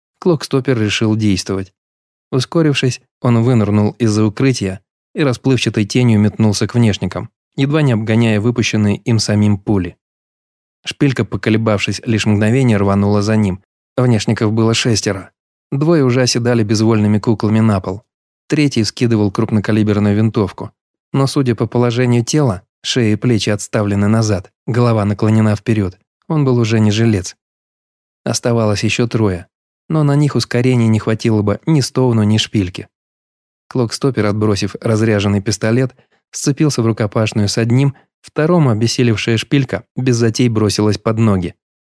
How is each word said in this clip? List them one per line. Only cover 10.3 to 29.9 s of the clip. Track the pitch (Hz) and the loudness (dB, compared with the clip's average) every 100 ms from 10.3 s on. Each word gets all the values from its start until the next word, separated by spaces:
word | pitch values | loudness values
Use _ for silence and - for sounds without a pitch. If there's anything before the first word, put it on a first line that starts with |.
| _ _ _ _ _ | _ _ _ _ _
Шпилька, | - - 143 127 | -16 -4 -2 0
поколебавшись | 104 101 - 110 110 104 - 101 | -4 -4 -2 0 0 -2 -2 -6
лишь | - 107 110 | -2 -2 0
мгновение, | 104 107 127 127 104 | 0 2 2 2 2
рванула | 98 98 101 104 | 2 2 2 0
за | 101 110 | 0 0
ним. | 104 90 _ _ _ - | 0 -2 _ _ _ -2
Внешников | 127 113 - 110 110 | 0 2 0 -2 0
было | 113 113 | 0 0
шестеро. | 113 131 107 - 98 - _ _ _ _ | 0 0 -2 -2 -6 -10 _ _ _ _
Двое | 139 151 170 | -4 0 2
уже | 131 123 | 2 2
оседали | 123 127 120 117 | 0 0 0 0
безвольными | 104 107 113 110 104 107 | 0 0 2 2 2 0
куклами | 120 110 107 110 | 0 0 0 2
на | 110 101 | 2 0
пол. | 92 98 - _ _ _ - | -4 -8 -12 _ _ _ -4
Третий | 151 147 117 | 0 0 0
вскидывал | 104 - 120 110 104 | -2 -2 0 2 0
крупнокалиберную | - - 110 95 107 107 104 104 104 | -2 -2 -2 0 0 2 2 2 2
винтовку. | 110 110 95 - - - _ _ _ | 0 0 -2 -4 -14 -16 _ _ _
Но, | 139 139 | -2 0
судя | - 131 | 0 0
по | 113 117 | 0 -2
положению | 120 120 117 127 120 | 0 0 0 2 2
тела, | 120 156 139 92 - _ | 0 0 0 -2 -10 _
шея | - 131 113 | -6 0 0
и | 104 | 0
плечи | 127 113 107 | 0 0 0
отставлены | 104 - 113 104 101 101 | -4 -4 -4 -2 0 2
назад, | 113 110 95 92 _ - | 2 0 -2 -6 _ -6
голова | 117 120 113 | 0 0 0
наклонена | 101 104 110 107 107 101 | -2 0 0 2 2 0
вперёд. | - 110 95 - _ _ - | -2 -2 -2 -6 _ _ -4
Он | 156 | -2
был | 135 123 | 0 0
уже | 110 113 | 2 2
не | 107 | 2
жилец. | 104 117 104 85 - _ _ _ _ _ _ _ _ | 2 2 0 -4 -12 _ _ _ _ _ _ _ _
Оставалось | - 113 123 117 110 101 | -8 -4 -2 0 0 0
ещё | 110 - 120 | -2 -2 -2
трое, | 120 107 87 90 _ _ _ - | 0 -2 -2 -10 _ _ _ -4